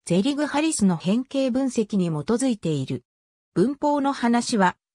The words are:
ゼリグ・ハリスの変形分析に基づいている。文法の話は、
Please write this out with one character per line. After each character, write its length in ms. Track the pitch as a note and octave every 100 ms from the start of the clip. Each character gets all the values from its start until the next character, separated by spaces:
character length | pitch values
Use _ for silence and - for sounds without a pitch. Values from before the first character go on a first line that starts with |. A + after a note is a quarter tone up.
| -
ゼ 120 | F3
リ 180 | A3+ C#4+
グ・ 100 | D4
ハ 160 | C#4+
リ 120 | D#4+
ス 120 | D4+ G3
の 100 | E3
変 280 | E3+ A3+
形 260 | C4 C4+ C4+
分 160 | A#3+ C4+
析 320 | A#3+ G#3 G3+
に 120 | E3+
基 20 | D3+ D3
づ 140 | A3+ C4+
い 100 | G#3+
て 120 | E3
い 160 | D3 C3+
る。 180 | C3 - _ _ _ _ -
文 200 | A3+ C#4+
法 240 | D4 D4
の 140 | C#4
話 440 | B3+ A#3 A#3+ - A3+
は、 200 | F#3 - _